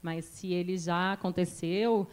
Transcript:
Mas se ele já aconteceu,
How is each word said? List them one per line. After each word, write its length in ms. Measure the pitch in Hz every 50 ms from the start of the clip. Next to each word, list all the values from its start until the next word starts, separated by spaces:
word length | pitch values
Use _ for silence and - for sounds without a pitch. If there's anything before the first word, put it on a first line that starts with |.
Mas 240 | - 170 165 165 160
se 260 | - - - - 185
ele 260 | 180 180 175 180 190
já 360 | 185 165 170 170 175 185 190 196
aconteceu, 920 | 196 - 180 170 180 180 175 - - - 165 175 196 220 233 226 208 190 -